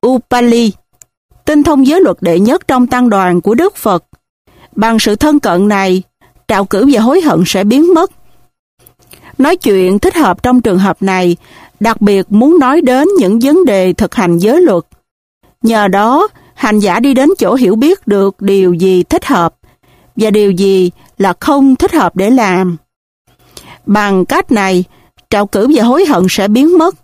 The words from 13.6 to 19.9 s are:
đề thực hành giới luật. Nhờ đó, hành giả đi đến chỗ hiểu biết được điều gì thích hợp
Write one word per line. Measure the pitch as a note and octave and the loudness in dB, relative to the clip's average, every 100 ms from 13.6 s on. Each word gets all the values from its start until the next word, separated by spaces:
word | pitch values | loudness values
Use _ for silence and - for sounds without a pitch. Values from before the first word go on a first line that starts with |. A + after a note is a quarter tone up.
| F4 | 2
đề | G3 F#3 | 0 0
thực | E3+ G#3 - | -2 -4 -2
hành | F3+ E3+ | -2 0
giới | G3+ D4+ | 2 2
luật. | F4 F3+ - _ _ _ _ _ _ _ | 2 0 -4 _ _ _ _ _ _ _
Nhờ | A3 A3+ G3+ | -2 0 0
đó, | G3 A3 C#4 G#4 _ _ | 0 0 0 -2 _ _
hành | - - G#3+ | -8 -2 0
giả | G3+ F3+ | 0 0
đi | C4+ | 0
đến | B3+ C#4 F#4+ | 2 0 0
chỗ | - B3+ | 0 0
hiểu | A#3 A3 | 0 0
biết | C#4+ F#4+ - | 0 0 -2
được | G3+ G3 - | 0 -2 -2
điều | G3 G3 F#3 | -2 0 0
gì | F3 F#3+ F3+ | 0 0 0
thích | F3 D#4 - | 0 -4 -2
hợp | A#3 E3+ _ _ _ _ | -2 -2 _ _ _ _